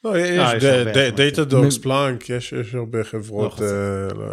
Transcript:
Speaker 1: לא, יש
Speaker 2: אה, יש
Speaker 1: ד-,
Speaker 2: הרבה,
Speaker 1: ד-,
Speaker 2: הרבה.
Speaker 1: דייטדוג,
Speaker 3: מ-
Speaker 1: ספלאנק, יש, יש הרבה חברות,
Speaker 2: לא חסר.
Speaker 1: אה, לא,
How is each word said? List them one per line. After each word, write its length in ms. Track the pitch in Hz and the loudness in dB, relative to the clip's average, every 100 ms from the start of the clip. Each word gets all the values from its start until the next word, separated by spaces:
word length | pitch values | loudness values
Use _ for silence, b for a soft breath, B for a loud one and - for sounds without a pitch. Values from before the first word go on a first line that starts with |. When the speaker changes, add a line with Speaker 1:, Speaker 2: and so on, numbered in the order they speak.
Speaker 1:
לא, 140 | 226 185 | -4 -2
יש 200 | 175 175 | 0 2
Speaker 2:
אה, 160 | 123 117 | 2 4
יש 60 | |
Speaker 1:
ד-, 20 | 135 | 4
Speaker 2:
הרבה, 260 | 127 117 | 4 4
Speaker 1:
ד-, 40 | 131 | 2
Speaker 2:
הרבה. 120 | 135 | 2
Speaker 1:
דייטדוג, 560 | 110 143 143 143 131 139 | 2 2 2 2 4 4
Speaker 3:
מ- 60 | |
Speaker 1:
ספלאנק, 580 | 123 131 135 139 120 - | 2 0 0 0 -2 -6
יש, 240 | 123 120 | -8 -6
יש 220 | 127 110 123 | -8 -6 -8
הרבה 280 | 113 117 | -6 -6
חברות, 480 | 107 113 107 104 104 | -4 -8 -8 -4 -4
Speaker 2:
לא 40 | - | -2
חסר. 100 | 104 | -4
Speaker 1:
אה, 480 | 101 101 98 98 101 | -2 -2 -4 -6 -6
לא, 80 | 104 | 0